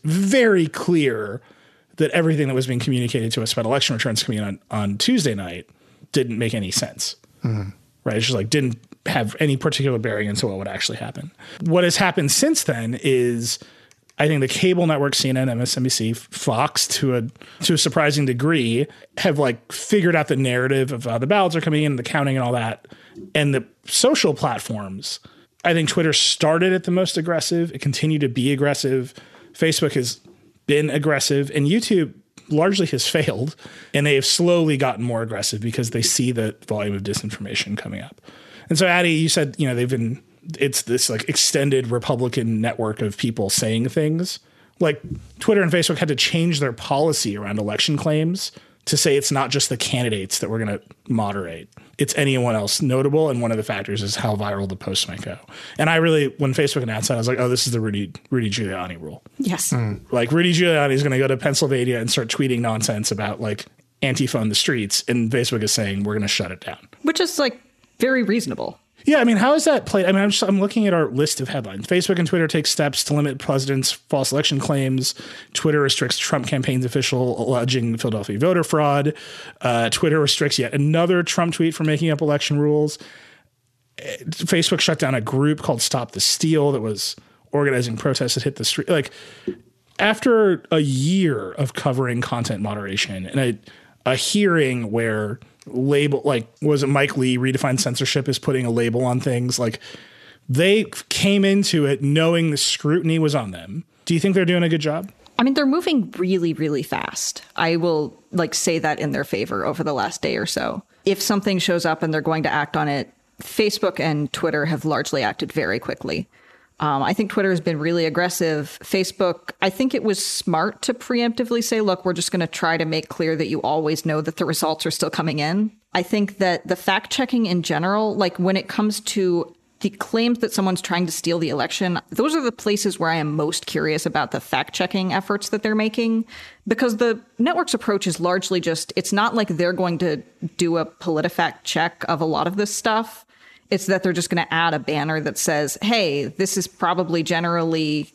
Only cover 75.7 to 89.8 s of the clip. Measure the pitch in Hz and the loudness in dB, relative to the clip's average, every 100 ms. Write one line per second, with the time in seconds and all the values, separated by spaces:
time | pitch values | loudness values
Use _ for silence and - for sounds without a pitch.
75.7 | 151 139 - 127 - - 147 127 139 127 | 2 2 2 0 -2 0 -2 0 0 0
76.7 | 127 127 139 127 127 127 120 117 123 123 | 0 0 0 0 0 0 0 0 0 0
77.7 | 127 117 113 123 110 101 104 160 180 160 | 0 0 -2 -2 -2 -4 0 2 2 2
78.7 | 156 147 143 143 - - - - - 131 | 2 4 2 0 -4 -10 -18 -18 -4 0
79.7 | 117 117 - 165 156 143 - 147 - 120 | 2 0 2 2 4 2 2 0 0 0
80.7 | 143 143 165 175 180 175 - 170 - 165 | 0 2 4 4 2 2 0 0 2 0
81.7 | 160 156 151 165 151 156 147 - 147 147 | 0 0 2 2 2 0 0 0 2 2
82.7 | 151 151 - - - - - _ _ _ | 2 0 -4 -14 -20 -20 -20 _ _ _
83.7 | _ _ - 135 - - - 170 175 165 | _ _ -16 -14 -12 -10 -8 0 2 2
84.7 | 175 - 156 139 131 110 131 143 151 - | 2 0 0 0 0 0 2 2 2 0
85.7 | 120 - 135 120 - - - 160 156 143 | 0 0 -2 -4 -2 -2 0 2 4 2
86.7 | 135 110 104 - - - _ _ 143 143 | 0 -2 -4 -6 -8 -16 _ _ 0 2
87.7 | 127 120 110 147 131 123 - 143 - 139 | 0 0 -2 -2 0 0 -2 -2 -2 -2
88.7 | - - 165 131 - - - - - - | -2 0 0 0 -10 -20 -12 -10 -12 -16
89.7 | _ | _